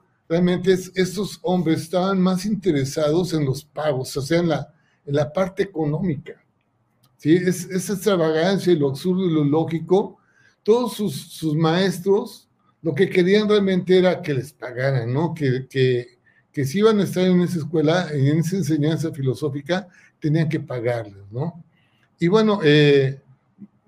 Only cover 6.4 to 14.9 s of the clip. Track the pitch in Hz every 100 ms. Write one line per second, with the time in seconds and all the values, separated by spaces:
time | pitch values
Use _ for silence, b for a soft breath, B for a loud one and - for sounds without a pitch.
6.4 | _ _ _ _ _ _ _ _ 147 175
7.4 | 180 175 - 185 180 185 214 185 160 156
8.4 | 175 196 175 170 139 135 185 185 185 156
9.4 | 143 156 160 160 160 185 233 b b b
10.4 | b b - 233 240 - 208 135 - -
11.4 | 156 151 160 170 190 170 190 202 240 -
12.4 | _ _ _ _ 160 139 190 185 180 202
13.4 | 208 208 196 185 185 185 180 175 165 131
14.4 | - - - 120 135